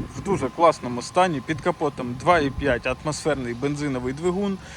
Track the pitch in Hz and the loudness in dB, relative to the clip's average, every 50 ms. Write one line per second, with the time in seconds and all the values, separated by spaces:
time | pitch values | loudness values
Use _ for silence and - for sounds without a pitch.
0 | - - - 143 - 196 190 143 135 123 - - 170 160 147 - 127 123 120 123 | -10 -10 -10 -6 -2 0 0 0 0 -2 2 4 6 6 6 4 0 -6 -4 -6
1 | 120 - - 185 185 185 156 135 - - 160 - - 220 - - 165 147 - - | -6 -2 2 2 4 4 2 -2 -2 -4 -4 -2 0 -2 0 0 0 -2 -2 -2
2 | 131 123 123 127 - 160 175 165 143 139 123 - 135 135 123 117 - 131 127 - | -6 -6 -6 0 4 4 4 6 4 2 0 0 0 2 2 2 0 -2 -4 -2
3 | - 156 151 - - 160 143 139 127 120 117 117 139 143 147 143 147 143 131 127 | -2 -4 -4 -2 0 0 0 0 0 -4 -4 -2 -2 -2 -2 -2 -2 -2 -2 -2
4 | 123 127 135 147 170 180 175 190 208 196 190 185 - - - | -2 -4 -4 -2 0 0 0 0 0 0 -2 -4 -6 -12 -16